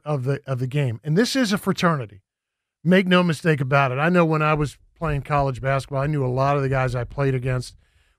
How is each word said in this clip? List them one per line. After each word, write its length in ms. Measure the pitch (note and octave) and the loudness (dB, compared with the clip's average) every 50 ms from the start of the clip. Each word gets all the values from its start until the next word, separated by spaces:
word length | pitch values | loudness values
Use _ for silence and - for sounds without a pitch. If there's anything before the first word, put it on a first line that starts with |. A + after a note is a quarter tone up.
| - | -4
of 180 | D3+ D3+ C#3 B2 | -6 -6 -4 -2
the, 180 | C#3 C#3 C3+ - - | -4 -4 -4 -4 -6
of 120 | C3+ A#2+ | -6 -4
the 80 | C3 B2+ | -4 -4
game. 340 | C3+ D3 C#3+ B2 A2 - - | -2 -2 -2 -2 -4 -6 -4
And 140 | D3+ D3+ F#3 | 0 2 2
this 180 | B3 A#3 - | 2 2 0
is 160 | C4+ B3+ F#3+ | 0 0 0
a 60 | G3+ F#3 | -2 -2
fraternity. 640 | - G3 F3 - F#3+ E3+ D#3+ C#3 A#2 G2+ G2+ G2+ _ _ _ _ _ _ _ _ _ _ _ _ - | -2 -4 -2 0 0 0 0 0 -4 -10 -14 -20 _ _ _ _ _ _ _ _ _ _ _ _ 2
Make 220 | D#3 F3+ F#3+ G3 | 4 4 4 4
no 160 | F3+ F3+ F3+ | 4 4 4
mistake 380 | F3+ F3 D#3 - - F3 D#3 C3 | 4 2 0 0 0 0 2 2
about 320 | C#3+ B2+ C#3+ C#3 C#3+ B2+ | 0 2 2 2 2 2
it. 80 | B2 C3+ | 0 0
I 100 | D3 F3 | 0 2
know 160 | F3+ F3 E3+ | 4 4 4
when 160 | D#3+ D#3 D#3 | 4 2 2
I 120 | D#3 D3+ D#3 | 2 2 2
was 240 | D3+ D3+ C#3 - - _ _ _ _ | 0 0 -4 -6 -10 _ _ _ _
playing 240 | E3 D#3 D3 C#3 | -4 -4 -4 -4
college 400 | B2+ - D3+ C#3+ C#3 C#3 C3 A2+ | -2 -2 0 0 0 0 -2 -2
basketball, 400 | B2+ C3+ C#3 C#3 C3 - C#3+ C3+ | -2 -2 -2 -2 -2 -4 -4 -4
I 60 | C#3 D3+ | -2 -2
knew 180 | D3+ C#3+ C3 | -2 -2 -2
a 20 | B2+ | -2
lot 300 | B2 C3 C3+ C#3 C#3+ D3 | 0 0 0 0 0 0
of 40 | |
the 80 | C3+ C3 | 0 0
guys 240 | C3+ C3 C3 B2+ A#2+ | 0 0 0 0 -2
I 100 | B2+ A#2+ | -4 -6
played 300 | - - - C#3 C#3 C3 | -6 -4 -2 -2 0 0
against. 420 | B2+ A#2+ C3+ B2+ B2+ B2 - - _ _ _ _ _ _ _ _ | -2 -2 -2 -4 -4 -6 -8 -14 _ _ _ _ _ _ _ _